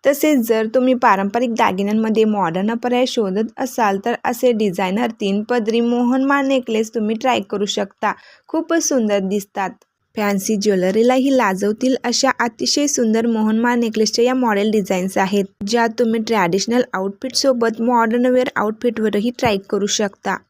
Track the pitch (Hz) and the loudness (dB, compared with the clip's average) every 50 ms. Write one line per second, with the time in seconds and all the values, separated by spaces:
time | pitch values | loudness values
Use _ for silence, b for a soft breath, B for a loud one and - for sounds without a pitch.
0 | - 269 285 285 - 311 302 262 226 220 226 220 220 220 220 262 254 262 254 247 | 2 0 2 2 2 2 2 2 2 2 0 0 0 0 0 2 2 2 2 4
1 | 262 226 196 190 196 202 196 240 254 240 226 226 226 202 185 185 202 202 214 220 | 4 4 4 4 0 -2 -2 -2 -2 -2 0 0 0 0 0 -2 -2 0 0 0
2 | 220 220 214 220 220 220 208 202 185 160 165 185 196 220 233 233 - 247 247 247 | 0 0 2 2 2 2 2 0 0 0 0 -2 -2 -2 -2 -2 -2 -2 0 0
3 | 262 247 - 247 214 190 185 208 226 220 _ - 262 247 - - 226 202 196 196 | 0 0 0 -2 -2 -2 -2 -2 -4 -4 _ -8 -8 -6 -2 -2 0 0 0 -2
4 | - 233 240 - - - 240 233 - 247 240 208 220 202 175 202 190 185 190 214 | -2 -4 -6 -4 -4 -6 -4 2 2 2 2 2 0 -2 0 -2 -2 -2 -2 -2
5 | 247 233 226 _ 214 196 196 208 214 - 247 247 208 220 220 233 233 240 240 240 | -2 -4 -4 _ -4 -2 -2 -2 -2 -2 -2 -2 0 0 0 0 0 2 0 0
6 | 247 240 262 262 269 277 277 277 277 269 269 262 254 - 220 220 220 220 - 233 | 0 0 0 0 2 0 0 0 2 0 0 0 0 -2 -2 -2 -2 -2 -4 -4
7 | 214 208 226 220 262 262 240 220 196 _ - 196 208 196 - 214 202 196 _ _ | -2 -2 -2 -2 0 -2 -2 -2 -4 _ -4 -4 -4 -4 -2 -4 -6 -6 _ _
8 | - 208 190 B B B B B B _ - 320 320 - 330 339 - - 294 254 | -4 -4 -4 B B B B B B _ -4 -4 -2 0 -2 -2 0 0 0 0
9 | 220 208 202 202 190 185 196 208 190 _ _ 208 190 185 - _ _ _ _ _ | 2 2 0 0 0 -2 -2 -4 -4 _ _ -6 -6 -6 -8 _ _ _ _ _
10 | _ _ _ 226 208 202 202 196 196 - 220 196 202 214 196 185 180 190 196 220 | _ _ _ -4 -2 0 0 -2 0 -2 -2 0 2 2 2 2 2 2 2 4
11 | 226 240 254 269 254 277 269 254 233 196 190 185 208 208 220 - 254 262 262 - | 4 4 4 2 2 2 2 2 2 2 0 0 -2 -2 -2 0 0 0 0 0
12 | - 240 233 - - 254 - - 226 240 233 - 254 247 - 294 285 285 - 262 | -2 -4 -2 0 0 0 0 0 -2 -4 -4 -6 -4 -2 0 0 0 0 0 0
13 | 240 220 220 226 226 240 226 220 220 214 214 220 240 240 247 240 233 226 220 214 | 0 2 2 0 0 0 0 0 0 0 0 0 0 0 0 0 0 0 0 0
14 | 214 214 - - 233 254 254 262 254 226 208 202 208 220 220 214 185 - 196 180 | 0 0 2 0 0 2 2 0 0 2 2 2 0 2 2 0 0 0 -2 -2
15 | 180 190 - 202 190 185 202 202 196 196 _ _ 202 202 233 240 233 226 220 - | -2 -2 0 0 0 2 0 -2 -2 -2 _ _ -6 -2 0 2 2 0 2 0
16 | 247 226 226 226 220 226 233 208 180 170 165 196 - 226 233 247 247 - - 190 | 0 0 0 -2 -2 0 0 0 2 2 0 -2 0 0 0 0 0 0 -4 -4
17 | 190 202 202 _ - 262 254 - - 269 254 240 233 226 226 233 226 240 247 233 | -4 -4 -6 _ -10 -6 -4 0 2 2 2 2 0 -2 0 -2 0 2 2 2
18 | 226 226 226 240 247 254 247 254 254 - _ - 208 214 220 - - 247 226 233 | 2 2 2 2 2 2 2 2 0 0 _ -2 -4 -4 -4 -2 -4 -2 -2 0
19 | 214 214 202 208 202 247 240 - - 233 208 196 202 - - 196 202 202 - - | -2 0 0 0 -2 -2 -4 0 0 0 0 -2 -4 -4 -4 -2 -2 -2 -2 -2
20 | 214 196 - _ - 196 185 - _ | -4 -4 -6 _ -6 -6 -6 -6 _